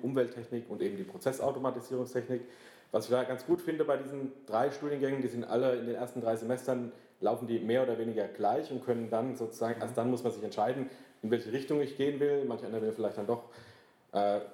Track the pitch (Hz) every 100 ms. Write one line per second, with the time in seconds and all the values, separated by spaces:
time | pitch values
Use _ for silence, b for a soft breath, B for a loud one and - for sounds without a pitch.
0 | 123 135 120 - 110 117 117 104 98 98
1 | 95 - 135 135 135 135 127 120 - 127
2 | 123 127 117 123 - B B B B 107
3 | 110 123 127 127 - 170 165 156 147 135
4 | 135 139 135 - - 110 139 - 147 143
5 | 135 135 123 120 113 120 131 123 117 113
6 | 120 127 113 113 113 123 - 123 120 B
7 | B B 101 - 117 113 104 123 127 113
8 | 113 107 98 - 101 135 156 131 - 117
9 | 113 113 131 120 113 - 113 117 110 117
10 | 120 123 120 101 104 104 110 135 131 B
11 | B B 110 117 107 131 135 147 135 -
12 | 139 135 143 143 127 113 104 110 110 107
13 | 104 107 104 117 - B B B B B
14 | _ 98 101 104 -